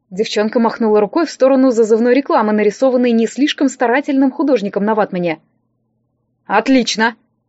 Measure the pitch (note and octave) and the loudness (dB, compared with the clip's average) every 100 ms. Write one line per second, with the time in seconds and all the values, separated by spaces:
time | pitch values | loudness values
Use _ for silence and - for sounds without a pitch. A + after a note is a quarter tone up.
0 | _ F#3 A3 A3 G#3+ B3 A3+ - A3 G#3+ | _ -6 -4 -2 -2 0 0 0 0 2
1 | G3+ E4 D#4+ - C4 C4+ C4 A3+ A3 A3 | 0 0 -4 0 2 4 2 2 2 2
2 | A#3+ C4 C#4 D#4 G#3+ G#3+ G#3 G3+ C4+ B3+ | 2 0 0 0 0 0 0 0 0 2
3 | B3 A3+ A3 - D4 - C4+ - A#3+ B3+ | 2 0 0 -2 -4 0 -4 -2 0 0
4 | C#4+ C4+ C4+ B3+ D4 B3 G3 G3 G#3 G#3+ | 0 0 0 0 0 0 -2 -4 -2 -2
5 | F#3+ F3+ F3 D#4 _ _ _ _ _ _ | -2 -4 -6 -6 _ _ _ _ _ _
6 | _ _ _ _ - G3 A3+ C4 A3+ G3+ | _ _ _ _ -4 -2 2 0 0 -2
7 | A3+ A#3 _ _ | -4 -4 _ _